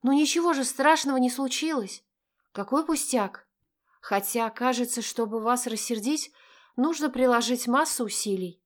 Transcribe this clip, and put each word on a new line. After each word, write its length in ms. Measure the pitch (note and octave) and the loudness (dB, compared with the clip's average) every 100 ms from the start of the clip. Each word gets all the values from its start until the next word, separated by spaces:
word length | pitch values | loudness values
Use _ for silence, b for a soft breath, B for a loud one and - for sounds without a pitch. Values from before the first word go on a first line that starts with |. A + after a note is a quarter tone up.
Ну 100 | B3 | 4
ничего 420 | C#4 D4+ E4+ E4+ | 4 4 4 2
же 100 | C#4 | 2
страшного 540 | B3+ - C#4+ D#4 C#4 C4 | 0 2 4 4 2 2
не 120 | B3+ | 2
случилось. 720 | B3 C4+ C4 D#4+ D4+ G3 - _ _ _ _ _ | 0 -4 -2 -2 -4 -6 -12 _ _ _ _ _
Какой 340 | - G3 C#4 D#4+ | -10 0 0 2
пустяк. 600 | D#4 - B3+ G3 - _ _ _ _ _ _ | -2 0 0 0 -6 _ _ _ _ _ _
Хотя, 480 | - G3+ G3+ A#3+ A3+ | -2 -2 -2 -2 -4
кажется, 520 | A3 B3 B3 A#3+ A#3+ | -2 -2 0 -2 -4
чтобы 360 | A3 - A3+ A3+ | -6 -4 -2 -2
вас 280 | A3 B3 B3 | 0 0 0
рассердить, 680 | A3 - A3+ A3 D4+ - b b b b - | -6 -4 -2 -2 -2 -4 b b b b -2
нужно 340 | C#4+ D#4 D4 | 0 0 -2
приложить 580 | B3 B3+ A#3+ A#3 B3 A#3+ | 2 4 4 2 -2 2
массу 360 | B3+ D#4 - | 2 2 -2
усилий. 580 | A3 - G#3+ F#3+ F#3 E3 | -4 -4 -2 -4 -4 -10